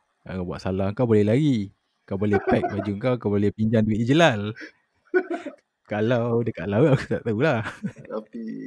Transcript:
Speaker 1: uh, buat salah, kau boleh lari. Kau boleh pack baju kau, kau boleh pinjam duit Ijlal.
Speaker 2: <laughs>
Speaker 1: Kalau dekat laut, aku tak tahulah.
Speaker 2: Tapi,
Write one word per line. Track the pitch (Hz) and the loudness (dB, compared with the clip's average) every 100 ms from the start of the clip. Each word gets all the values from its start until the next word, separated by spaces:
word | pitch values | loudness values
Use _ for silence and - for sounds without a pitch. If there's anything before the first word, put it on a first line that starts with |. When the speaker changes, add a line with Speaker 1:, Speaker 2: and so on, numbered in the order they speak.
| _ _ - | _ _ -12
Speaker 1:
uh, | 92 | -8
buat | 90 76 | -8 -6
salah, | - 95 98 | -4 -2 -2
kau | 104 123 | 0 2
boleh | 107 | 4
lari. | 104 120 151 120 98 - _ _ | 4 2 2 0 -4 -10 _ _
Kau | _ 196 | _ -4
boleh | 208 392 | 0 0
pack | - - 359 | 2 0 0
baju | - 107 101 | -4 -4 -4
kau, | 127 123 | -2 -2
kau | 107 | 0
boleh | 101 101 | 2 0
pinjam | - 110 113 107 | 0 2 2 2
duit | 107 | 0
Ijlal. | 120 147 165 110 104 113 - _ _ _ _ | 2 4 4 2 -4 -8 -16 _ _ _ _
Speaker 2:
<laughs> | 359 - 320 - - _ _ _ | -2 -2 -6 -10 -16 _ _ _
Speaker 1:
Kalau | 104 110 123 120 117 | -2 0 0 2 0
dekat | 117 - 85 | 0 -4 -2
laut, | 101 160 | 4 4
aku | 160 - | 4 2
tak | 110 | -4
tahulah. | 120 107 156 127 95 - 202 - | -2 0 0 0 -4 -10 -12 -12
Speaker 2:
Tapi, | - 107 107 - 110 107 | -12 -12 -10 -12 -12 -12